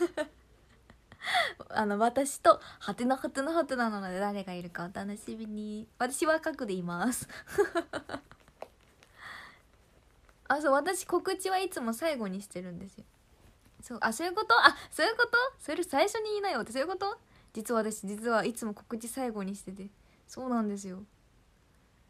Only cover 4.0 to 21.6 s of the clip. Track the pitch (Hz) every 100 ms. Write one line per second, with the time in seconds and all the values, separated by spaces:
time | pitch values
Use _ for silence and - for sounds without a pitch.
4 | 190 180 202 202 185 180 175 170 175 196
5 | 196 208 - 220 220 214 214 208 226 -
6 | 254 269 311 320 320 277 220 185 175 175
7 | 220 247 - - - - 381 339 - -
8 | - 294 - - - - - _ _ _
9 | - - - - - - _ _ _ _
10 | _ _ - _ - 277 302 269 294 370
11 | - 349 381 381 381 370 381 - 233 226
12 | 330 277 202 190 202 180 185 175 190 -
13 | - _ _ _ - _ _ - - 240
14 | 226 226 349 370 440 453 294 - - -
15 | 330 466 466 480 523 - - 330 339 277
16 | 392 453 427 415 392 269 208 247 320 370
17 | 392 453 _ - - - 214 226 214 220
18 | 190 208 233 220 196 240 220 208 - 226
19 | 233 269 247 214 190 202 - 190 196 -
20 | _ _ - - 254 233 214 202 196 185
21 | 208 _ _ _ _ _